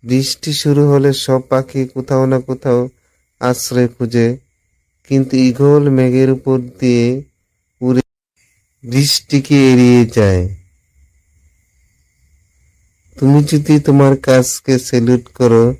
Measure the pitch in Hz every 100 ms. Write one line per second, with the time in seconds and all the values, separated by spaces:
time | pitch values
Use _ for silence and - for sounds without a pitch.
0 | 117 127 135 - - 147 151 143 147 143
1 | 139 135 - 131 131 131 131 139 131 131
2 | 127 131 131 131 127 127 143 123 123 _
3 | _ _ _ _ 123 127 - 123 123 120
4 | 120 120 117 127 _ _ _ _ _ _
5 | _ 135 131 131 131 120 143 147 143 131
6 | 127 127 131 131 135 131 123 - 127 120
7 | 120 127 139 _ _ _ _ _ 123 127
8 | - _ _ _ _ _ _ _ 120 127
9 | 143 - - 143 135 143 135 127 123 123
10 | 117 117 101 92 92 98 _ _ _ _
11 | _ _ _ _ _ _ _ _ _ _
12 | _ _ _ _ _ _ _ _ _ _
13 | _ - 135 147 147 151 147 151 147 139
14 | 139 135 135 131 127 - - 127 - 123
15 | 117 123 - - 123 113 117